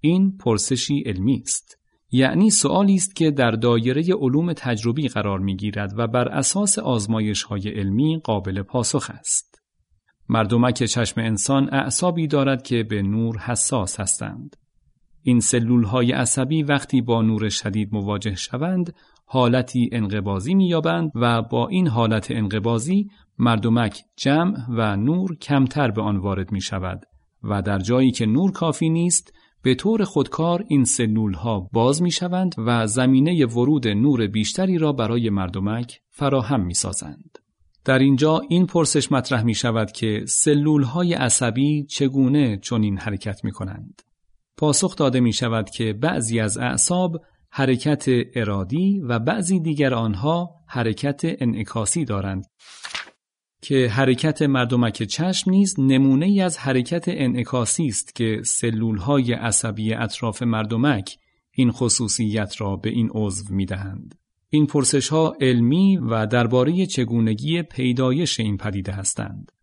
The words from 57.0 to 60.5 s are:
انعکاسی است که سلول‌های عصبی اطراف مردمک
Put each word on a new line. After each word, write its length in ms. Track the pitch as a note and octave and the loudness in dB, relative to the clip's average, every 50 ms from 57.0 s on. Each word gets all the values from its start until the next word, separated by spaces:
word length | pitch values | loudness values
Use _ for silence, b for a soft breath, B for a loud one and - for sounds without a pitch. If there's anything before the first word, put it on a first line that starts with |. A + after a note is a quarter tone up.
| - | -2
انعکاسی 800 | - F3+ - C#3 B2 A#2+ B2 A#2+ - - B2+ A#2 - - - E3+ | -2 -2 0 -2 -2 0 -2 -4 -2 -2 -2 0 -2 -2 -2 -2
است 280 | C#3 G#2 - - - - | -2 -2 -4 -8 -8 -4
که 260 | - A#2 A2+ A2 G#2 A2+ | -2 -2 -2 -2 -2 -4
سلول‌های 880 | - - - - A#2 A2+ A2 A2+ A2+ A2 G2+ F2 C3 C#3+ C#3+ B2+ A#2 A#2+ | -4 -4 -2 -2 -2 -2 0 -2 -2 -2 -2 -2 0 0 2 2 0 -2
عصبی 640 | - A2 A#2 G#2+ - - A#2 G#2 G#2+ G#2+ G#2+ A2 | -2 -2 -2 -2 0 -2 -2 -6 -4 -2 -2 -2
اطراف 480 | A#2 A#2 A2 - - - A2+ G#2 - B2 | -2 -4 -6 -6 -4 -6 -6 -4 -2 -2
مردمک 760 | A#2 | -2